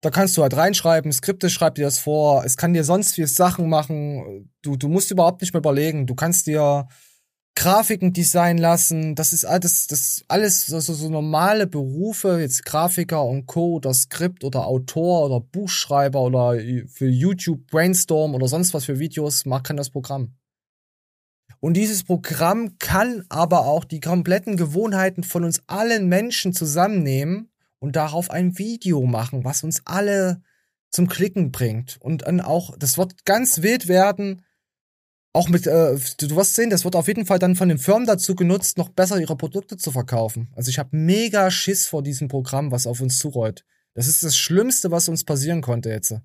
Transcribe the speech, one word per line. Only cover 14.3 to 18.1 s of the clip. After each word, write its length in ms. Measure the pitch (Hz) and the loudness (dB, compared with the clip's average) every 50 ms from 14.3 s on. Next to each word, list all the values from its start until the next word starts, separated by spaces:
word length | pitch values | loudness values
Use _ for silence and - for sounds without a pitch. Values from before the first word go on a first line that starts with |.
| 180 - - | -4 -4 -8
oder 240 | 135 127 131 101 | -4 -4 -2 -2
Autor 600 | 80 127 131 131 131 - 160 165 175 180 170 151 | 0 -2 -2 -2 -4 -4 -2 0 2 2 2 2
oder 140 | 143 131 120 | 2 0 -2
Buchschreiber 840 | 117 _ - 180 208 190 - - - - 143 143 139 139 135 139 131 | -4 _ -8 -8 -6 -4 -4 -6 -4 0 2 2 2 2 2 0 0
oder 360 | 127 127 127 123 123 123 117 107 120 127 123 117 | 2 2 2 2 2 0 0 -2 -4 -4 -6 -6
für 220 | - - - 135 131 | -8 -8 -2 0 2
YouTube 580 | 127 127 143 185 202 180 - 175 165 131 - | 2 2 2 2 0 0 -2 -4 -4 -4 -6
Brainstorm 680 | _ - 160 165 180 190 180 - - | _ 0 2 2 4 2 2 0 2